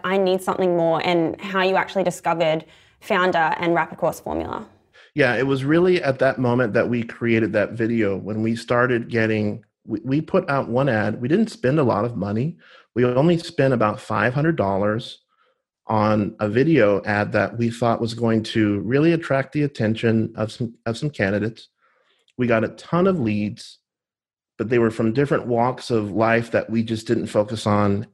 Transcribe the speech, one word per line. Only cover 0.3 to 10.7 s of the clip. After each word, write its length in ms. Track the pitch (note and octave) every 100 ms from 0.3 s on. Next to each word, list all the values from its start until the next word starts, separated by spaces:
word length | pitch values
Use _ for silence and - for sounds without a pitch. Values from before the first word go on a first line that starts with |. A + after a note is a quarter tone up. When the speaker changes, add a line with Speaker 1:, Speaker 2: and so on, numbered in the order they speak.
| F#3
Speaker 1:
something 340 | F#3+ - F#3 F3
more," 240 | E3 D#3+
and 380 | - F3 D#3+ -
how 220 | G3 F#3+
you 120 | F#3 F#3
actually 280 | - G3
discovered 600 | F3+ - E3+ E3+ D#3+ D#3+ - - _ _
Foundr 540 | - G3 F#3 E3+ D#3+ -
and 160 | E3+
Rapid 240 | E3+ E3 -
Course 220 | F3 -
Formula? 480 | - D#2 D#2+ - - _ _ - - D3
Speaker 2:
Yeah, 200 | B2+ A2+
it 120 | C3+
was 180 | C3+ C#3
really 380 | E3 F#3 F3
at 160 | C#3 B2+
that 180 | C3+ C3
moment 360 | B2 A#2+ A#2
that 140 | A#2 G2
we 140 | A#2+
created 500 | A2+ - A#2 A2+ G#2+
that 180 | G#2 G2
video 440 | A2+ A2+ A#2 G2+ F#2+
when 280 | G2 A2
we 120 | A2+ A2+
started 540 | - A#2+ B2+ A#2 A#2
getting, 560 | A2+ A2 A2 G#2 A2 - _ -
we, 120 | A2 C3
we 160 | C#3+
put 260 | D3+ F#3+ D#3
out 220 | C#3
one 180 | C3